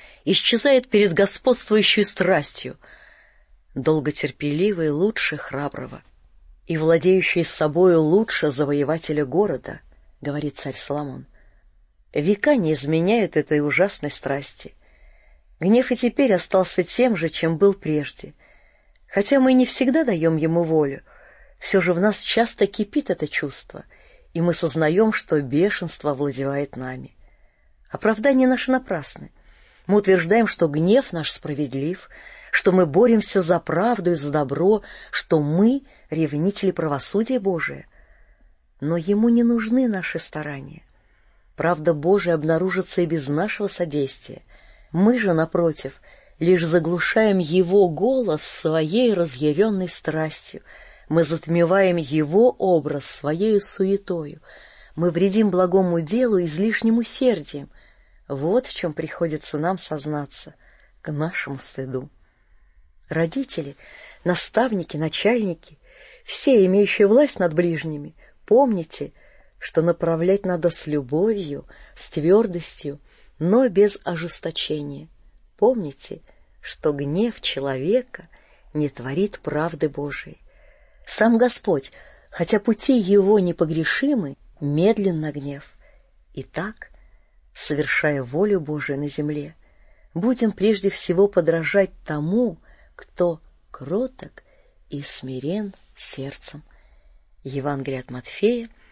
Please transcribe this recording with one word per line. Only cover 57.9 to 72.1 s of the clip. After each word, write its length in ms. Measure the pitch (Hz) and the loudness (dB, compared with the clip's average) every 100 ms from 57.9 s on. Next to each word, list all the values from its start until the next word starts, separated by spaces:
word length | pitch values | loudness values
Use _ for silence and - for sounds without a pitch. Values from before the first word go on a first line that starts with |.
| _ _ _ - | _ _ _ -12
Вот 400 | 139 151 220 254 | -6 0 0 -2
в 80 | |
чем 180 | - - | -6 -6
приходится 640 | - 156 - 170 151 - 151 | -6 -10 -6 -4 -4 -6 -4
нам 220 | 160 185 | -4 -4
сознаться, 800 | - 156 147 151 143 - - - _ _ _ _ | -6 -8 -6 -8 -8 -10 -12 -16 _ _ _ _
к 100 | - | -10
нашему 460 | 147 160 - - 135 | -6 -6 -6 -10 -8
стыду. 520 | - - 131 131 143 - _ _ _ _ _ _ _ _ _ | -10 -8 -8 -8 -10 -16 _ _ _ _ _ _ _ _ _
Родители, 680 | 156 165 208 269 - 143 143 - - - - | -4 -2 -4 -8 -8 -10 -14 -20 -20 -20 -8
наставники, 720 | - 175 - - 254 208 165 151 | -2 0 0 0 0 -2 -4 -6
начальники, 840 | 156 - 202 240 208 170 - 151 _ - - - | -6 -2 0 0 -2 -6 -12 -20 _ -20 -20 -20
все, 420 | - - - 247 190 | -10 -2 4 6 6
имеющие 400 | 190 202 - 202 | 4 2 4 4
власть 320 | 226 294 - | 6 4 2
над 160 | 180 | 0
ближними, 640 | 156 175 160 160 151 147 - - _ | 0 0 -2 -4 -8 -12 -18 -20 _
помните, 680 | - 233 277 208 160 - 151 - - - _ _ | 2 4 4 2 -4 -8 -10 -12 -20 -20 _ _
что 220 | - - | -4 0
направлять 640 | 160 170 170 165 175 196 | 2 0 0 0 2 0
надо 260 | 196 180 170 | 0 -2 0
с 180 | - - | 0 0
любовью, 800 | 147 127 147 208 208 165 143 - - - | -4 -2 -2 0 -2 -4 -10 -14 -20 -20
с 160 | - - | -18 -10